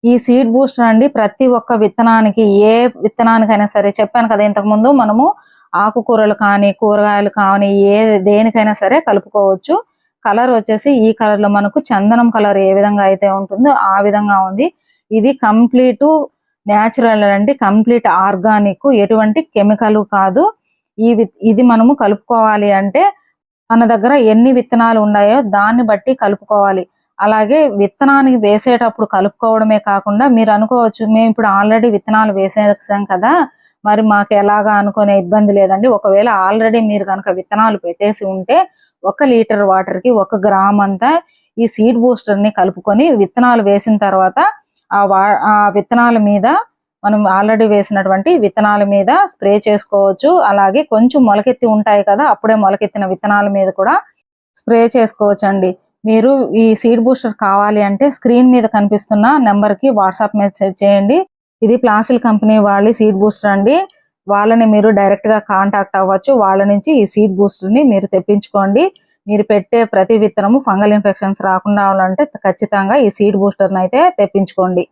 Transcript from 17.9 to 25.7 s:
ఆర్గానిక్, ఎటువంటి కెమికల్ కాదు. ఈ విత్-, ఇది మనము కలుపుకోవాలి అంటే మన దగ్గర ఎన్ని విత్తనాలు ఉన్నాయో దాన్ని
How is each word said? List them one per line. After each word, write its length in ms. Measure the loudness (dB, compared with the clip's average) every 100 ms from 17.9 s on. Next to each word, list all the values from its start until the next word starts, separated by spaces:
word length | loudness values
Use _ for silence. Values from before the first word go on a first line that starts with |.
| 0 0 0
ఆర్గానిక్, 720 | 0 0 0 0 0 -2 0
ఎటువంటి 460 | 0 2 0 0 -2 -4
కెమికల్ 460 | -2 0 0 0 -2 -2
కాదు. 320 | -2 0 0 -2 -4 _ _ _ -2
ఈ 120 | 0
విత్-, 240 | 0 -2 _
ఇది 200 | 0 2
మనము 300 | 2 4 2
కలుపుకోవాలి 760 | 2 -2 -2 _ 0 0 0 0
అంటే 300 | 0 -2 0 -2 -2 _ _ _ _ _
మన 140 | 0 2
దగ్గర 260 | 0 0 2
ఎన్ని 260 | 2 4 4
విత్తనాలు 460 | 2 0 0 0 0
ఉన్నాయో 380 | 0 2 2 2 0
దాన్ని 340 | 0 0